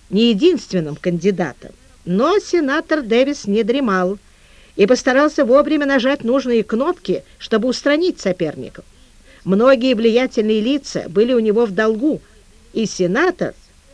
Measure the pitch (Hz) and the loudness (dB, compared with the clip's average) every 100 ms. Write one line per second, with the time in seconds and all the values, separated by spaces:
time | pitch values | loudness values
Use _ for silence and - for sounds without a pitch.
0 | - 185 233 202 320 311 - 185 151 147 | -6 0 2 4 2 2 -2 -6 -4 -6
1 | 185 175 180 185 165 - - - - - | -6 -2 -2 -2 -4 -8 -20 -20 -20 -16
2 | - 185 277 415 - 349 285 294 311 311 | -4 0 2 0 0 -2 0 -2 -2 -4
3 | 226 226 269 285 - 202 220 262 262 190 | 0 0 0 -2 -2 -2 0 0 0 0
4 | 180 202 - _ - - - - 196 247 | 0 -4 -12 _ -20 -20 -14 0 2 2
5 | - 254 302 294 247 262 294 302 285 277 | 2 2 2 2 4 4 4 0 0 0
6 | 247 285 226 269 247 233 196 220 294 349 | 0 -2 0 -2 0 0 0 -2 -2 -4
7 | - 175 - - - 220 247 233 285 294 | -4 -6 -8 -20 -4 -2 -2 -2 0 0
8 | 359 - 196 180 160 139 123 - - - | 0 -2 -4 -4 -6 -6 -14 -16 -20 -20
9 | - _ - - - 190 247 269 262 226 | -20 _ -20 -12 -2 2 4 4 2 2
10 | 226 226 254 - 214 220 214 277 - - | 2 2 0 -2 0 0 0 -2 -4 -8
11 | 98 165 240 247 220 208 233 185 220 220 | -4 0 2 2 2 0 0 0 0 0
12 | 285 220 - - - _ - - 220 - | -2 -2 -8 -20 -20 _ -10 -6 -6 -2
13 | 180 208 359 359 156 - - _ _ | -2 0 0 -2 -6 -8 -20 _ _